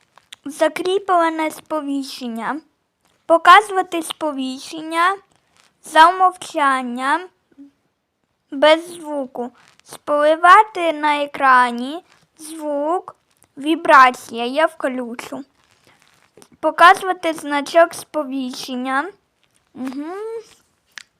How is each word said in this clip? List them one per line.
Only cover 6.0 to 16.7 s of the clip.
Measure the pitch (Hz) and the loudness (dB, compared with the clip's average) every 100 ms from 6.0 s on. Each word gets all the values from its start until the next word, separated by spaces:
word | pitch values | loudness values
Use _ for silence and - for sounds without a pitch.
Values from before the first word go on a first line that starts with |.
| 330 | 6
умовчанням | 370 370 359 - 320 277 262 247 240 262 320 370 _ _ _ 277 _ _ _ _ _ _ _ _ | 6 0 0 -8 -2 0 0 -4 -6 -2 -2 -4 _ _ _ -20 _ _ _ _ _ _ _ _
без | 277 302 320 339 | 0 4 4 0
звуку. | 339 302 294 262 - 240 - _ _ | -16 -10 -8 -8 -10 -12 -14 _ _
Спливати | _ - - 294 302 320 349 392 427 370 339 | _ -16 -2 2 4 6 8 8 6 -2 -4
на | 302 302 294 | -2 -2 -2
екрані | 285 - 269 254 247 240 254 330 - _ _ _ | -4 -2 4 4 2 -2 -8 -12 -16 _ _ _
звук, | 311 320 302 285 302 370 370 - _ _ _ - | -20 -12 -6 -4 -2 -4 -6 -20 _ _ _ -10
вібрація, | 285 330 339 285 254 247 - 226 | -4 -4 4 6 6 2 -10 -8
я | 240 277 320 | -6 -2 -2
включу. | - 285 254 240 247 - 269 277 _ _ _ _ _ _ _ _ _ - _ | -2 -8 -8 -10 -12 -14 -16 -16 _ _ _ _ _ _ _ _ _ -20 _
Показувати | 311 | -4